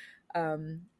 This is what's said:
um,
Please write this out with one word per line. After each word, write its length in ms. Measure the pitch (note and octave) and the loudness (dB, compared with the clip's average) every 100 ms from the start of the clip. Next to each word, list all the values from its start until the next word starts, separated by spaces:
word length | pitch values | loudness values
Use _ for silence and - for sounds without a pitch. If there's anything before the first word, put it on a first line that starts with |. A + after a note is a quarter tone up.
| - - - | -18 -18 -2
um, 500 | F3 D#3+ D#3 D#3 D#3+ F3+ _ | 2 4 2 0 -6 -8 _